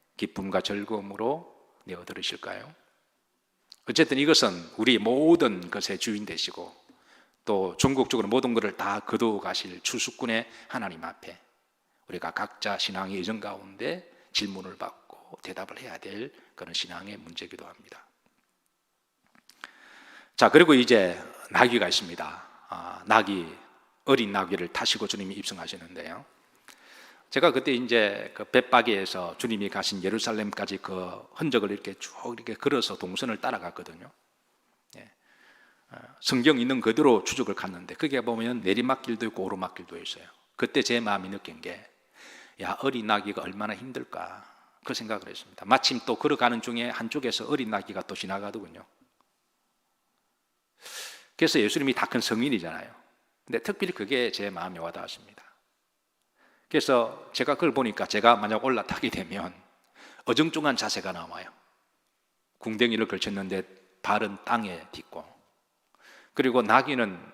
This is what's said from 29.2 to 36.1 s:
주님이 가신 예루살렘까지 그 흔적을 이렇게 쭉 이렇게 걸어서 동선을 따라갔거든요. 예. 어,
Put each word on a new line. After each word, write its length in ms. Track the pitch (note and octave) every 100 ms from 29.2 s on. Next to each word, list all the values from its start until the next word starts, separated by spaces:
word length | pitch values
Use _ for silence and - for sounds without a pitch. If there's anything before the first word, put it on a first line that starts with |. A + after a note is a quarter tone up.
| F2 -
주님이 320 | A#2+ G#2+ G2+
가신 340 | G2 F#2+ G2
예루살렘까지 760 | F#2 A2 A#2 G#2+ G#2 G2+ G2+ G2
그 480 | - F#2 F2+ F#2+ -
흔적을 360 | - D#3+ B2 G2+
이렇게 240 | G2+ -
쭉 400 | G2 - - A#2+
이렇게 200 | A#2 -
걸어서 420 | A2 C#3+ C#3 - F#2+
동선을 440 | F2+ F#2 B2+ G#2+
따라갔거든요. 680 | B2+ G#2+ F2 - F2+ E2+ - _ _ _ _ _ _ _ _ -
예. 140 | - _ _ _ - - _ _ _
어, 80 | - -